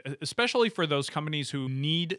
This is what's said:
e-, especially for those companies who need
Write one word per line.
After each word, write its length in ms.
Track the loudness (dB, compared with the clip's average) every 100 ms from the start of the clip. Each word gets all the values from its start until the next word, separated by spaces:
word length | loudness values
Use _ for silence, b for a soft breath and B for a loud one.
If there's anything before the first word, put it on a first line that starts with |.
e-, 120 | -10 -6
especially 480 | -4 0 2 4 2
for 200 | 2 2
those 200 | 2 0
companies 420 | -2 -2 -2 -2
who 180 | -4 -2
need 500 | -2 0 2 0